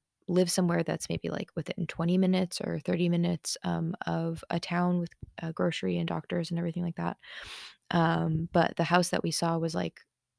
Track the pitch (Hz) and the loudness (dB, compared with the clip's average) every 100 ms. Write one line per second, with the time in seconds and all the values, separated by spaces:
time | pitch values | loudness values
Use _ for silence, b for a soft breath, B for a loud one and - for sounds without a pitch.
0 | _ _ - 180 180 - 175 170 165 160 | _ _ 0 2 4 4 2 2 0 -2
1 | - 170 - - 185 - - - 165 - | -4 -4 -4 -6 -6 -8 -6 -4 -6 -2
2 | 170 185 185 185 185 - - 165 - 175 | 2 4 4 4 0 -2 -4 -4 0 2
3 | 175 170 175 170 - - 180 170 165 - | 4 4 2 0 -4 -4 -2 -2 -2 -4
4 | 170 165 165 165 - 175 - 170 180 175 | -2 -2 -2 -6 -4 -4 -2 0 2 2
5 | 170 - - - 165 160 180 - 190 170 | -2 -8 -18 -10 -8 -2 -2 0 -2 0
6 | 165 165 - 175 165 170 170 175 175 170 | 0 -2 -4 -4 -2 -2 -2 -2 -4 -4
7 | 170 - B B B B B B - 170 | -4 -6 B B B B B B -2 2
8 | 165 165 165 160 170 175 - - 165 175 | 4 2 2 0 2 2 2 2 2 4
9 | 175 - 165 - 170 165 165 165 165 - | 2 0 -2 0 0 0 -2 -2 -4 -6
10 | _ _ _ | _ _ _